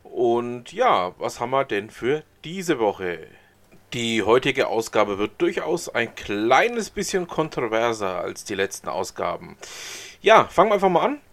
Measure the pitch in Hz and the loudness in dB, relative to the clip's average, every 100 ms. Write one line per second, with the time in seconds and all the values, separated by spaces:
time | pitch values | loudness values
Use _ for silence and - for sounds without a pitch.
0 | - 87 120 120 120 120 120 185 247 117 | -10 0 2 2 -2 -10 -10 -2 2 2
1 | 90 - 113 - 120 135 135 101 110 - | 0 -4 -8 -6 -2 -2 0 -4 -6 -4
2 | 117 151 - _ 151 190 175 135 107 98 | -2 -2 -6 _ -12 -6 -2 2 2 0
3 | 92 82 - - _ _ _ - _ 123 | -6 -6 -12 -20 _ _ _ -20 _ -6
4 | 117 113 101 123 139 135 117 110 110 113 | -2 0 4 4 4 0 0 0 0 0
5 | 104 98 104 - 170 180 165 170 - 120 | 0 0 -4 0 -2 -2 -2 -4 -2 -2
6 | 113 - - 104 110 170 226 240 202 - | -2 -6 -6 -2 4 6 4 -2 -6 -6
7 | 190 180 175 - 156 - 120 110 120 110 | -4 -4 -2 -4 -4 -4 -2 0 0 0
8 | 98 90 95 95 - 95 98 - - 78 | -4 -4 -6 -8 -8 -4 -4 -4 -6 -6
9 | 95 - 87 85 82 80 - - - - | -6 -4 -4 -6 -10 -16 -16 -16 -14 -16
10 | - - 196 214 110 - 214 202 190 170 | -18 -2 6 6 6 4 4 4 4 4
11 | 190 294 - | 2 -2 -12